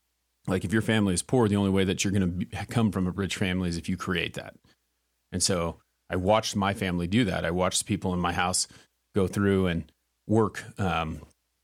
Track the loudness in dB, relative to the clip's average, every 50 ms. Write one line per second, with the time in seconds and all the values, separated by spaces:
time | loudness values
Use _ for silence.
0 | _ _ _ _ _ _ _ _ _ -2 -2 -2 0 0 0 2 2 4 4 4
1 | 4 2 2 0 -2 0 2 4 4 4 4 2 2 4 2 2 2 2 0 0
2 | 0 0 0 2 0 0 0 -4 -6 -6 -8 -10 -8 -4 0 0 2 2 2 0
3 | -2 -2 -2 -2 -4 -4 -4 -2 -2 -2 0 0 -2 -2 -4 -4 -4 -6 -6 -4
4 | -4 -2 -2 -2 -2 -4 -6 -8 -12 -12 -16 _ _ _ _ _ _ _ _ _
5 | _ _ _ _ _ _ -4 -2 0 0 0 0 -2 -2 -4 -8 _ _ _ _
6 | _ -6 -4 0 2 4 4 4 2 0 -2 0 0 0 0 0 -2 -2 -2 -2
7 | 0 2 2 2 2 2 0 -2 -2 -2 0 0 0 0 0 -2 -2 -2 -4 -2
8 | -2 -2 -2 0 0 0 0 0 0 0 0 -2 -4 -6 -10 -20 -20 _ _ _
9 | _ _ -2 0 0 0 0 0 2 2 4 2 2 2 0 -2 -4 -8 _ _
10 | _ _ _ _ _ 0 2 2 2 0 -2 -6 -14 -10 -6 -4 -2 -2 0 -2
11 | -2 -4 -6 -10 -14 -18 _ _ _ _ _ _